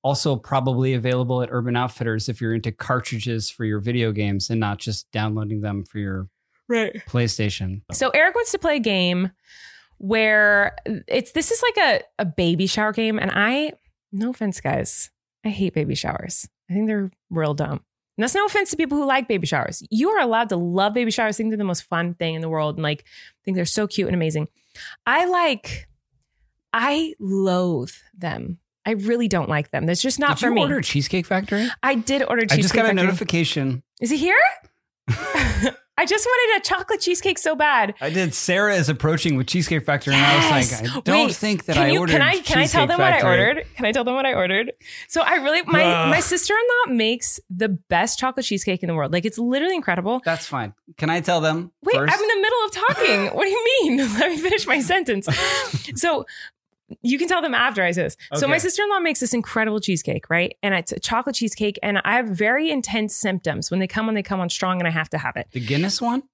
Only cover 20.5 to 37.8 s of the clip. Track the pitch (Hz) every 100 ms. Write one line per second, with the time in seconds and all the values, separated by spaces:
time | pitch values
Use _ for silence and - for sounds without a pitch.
20.5 | 175 175 180 202 226 233 233 220 208 220
21.5 | 214 202 170 - 170 175 170 165 160 160
22.5 | 160 151 147 151 147 _ - - _ -
23.5 | 185 170 - 208 - 190 180 160 156 151
24.5 | _ _ - - - - 285 359 359 339
25.5 | 233 - - - _ _ _ _ _ _
26.5 | _ _ 226 254 294 320 - 196 196 190
27.5 | 180 180 151 143 - _ 185 175 - -
28.5 | 170 _ _ - 220 202 240 233 185 143
29.5 | 151 147 151 160 175 262 262 285 - 240
30.5 | 233 185 277 - 143 135 190 170 185 202
31.5 | 202 240 - 262 240 226 277 262 240 220
32.5 | - 185 226 226 190 185 180 196 170 160
33.5 | 160 135 127 _ _ 233 294 339 440 719
34.5 | - _ _ _ _ - 110 719 - 254
35.5 | - 240 - _ - 330 403 480 494 480
36.5 | 403 - 370 381 403 - 349 381 - 320
37.5 | 302 302 262